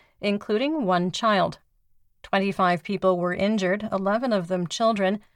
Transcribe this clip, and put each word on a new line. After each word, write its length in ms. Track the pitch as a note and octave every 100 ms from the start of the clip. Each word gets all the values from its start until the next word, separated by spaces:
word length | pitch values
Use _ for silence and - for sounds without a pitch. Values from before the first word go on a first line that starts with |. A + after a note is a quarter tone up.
| _ _
including 640 | G3+ G3+ - G#3+ C#4 D#4 G3
one 260 | F3+ F3+
child. 480 | - A3+ G3+ E3+ - _ _ _ _ _ _
Twenty-five 580 | - G3 G3 F#3 F#3 F3
people 380 | - G3 F#3+ F3+
were 160 | F3 F3+
injured, 520 | G3+ A3 F#3 G3+ G#3+
eleven 420 | G3 G3 G#3+ C4
of 140 | G#3 E3+
them 180 | F#3 F3
children, 540 | - A3+ G#3 F#3+ G#3 -